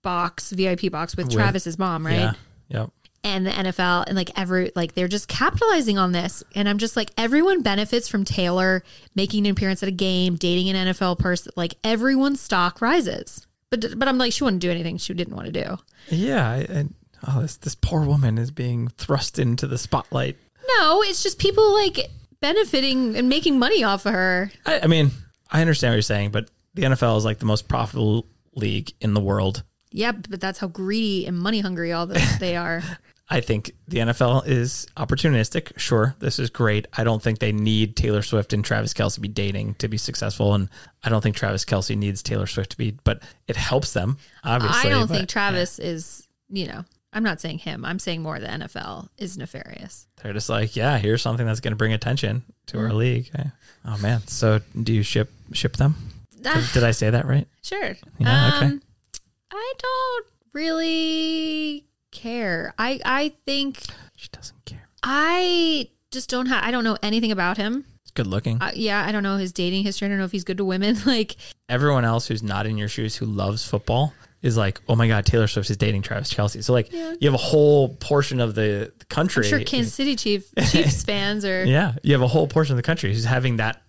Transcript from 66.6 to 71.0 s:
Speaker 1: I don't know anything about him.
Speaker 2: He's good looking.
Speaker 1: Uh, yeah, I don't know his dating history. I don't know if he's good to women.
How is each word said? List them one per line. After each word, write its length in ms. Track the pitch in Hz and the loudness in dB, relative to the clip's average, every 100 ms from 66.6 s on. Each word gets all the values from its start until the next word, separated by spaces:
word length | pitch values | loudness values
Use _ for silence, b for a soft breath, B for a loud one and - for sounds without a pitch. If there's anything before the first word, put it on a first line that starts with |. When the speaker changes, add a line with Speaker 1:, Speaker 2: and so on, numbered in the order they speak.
Speaker 1:
I 80 | 226 | 0
don't 140 | 247 | 0
know 120 | 226 214 | 0 0
anything 300 | 208 226 226 | 0 0 0
about 240 | 196 175 185 | 0 0 0
him. 280 | 208 262 - - | -2 -4 -8 -18
Speaker 2:
He's 80 | _ | _
good 140 | - 95 | -6 -2
looking. 340 | 98 - 117 | -2 0 -2
Speaker 1:
Uh, 120 | - | -2
yeah, 300 | - 220 202 196 | -2 -2 0 0
I 60 | |
don't 100 | 214 | 0
know 140 | 196 196 | 0 -2
his 160 | 185 | -2
dating 320 | 180 175 190 | -2 -2 0
history. 220 | 202 196 202 | -2 -2 -2
I 20 | |
don't 100 | 196 | -2
know 60 | |
if 80 | 185 | -2
he's 120 | 196 | -4
good 140 | 175 185 | -4 -4
to 60 | |
women. 320 | 190 185 202 220 | -2 0 2 2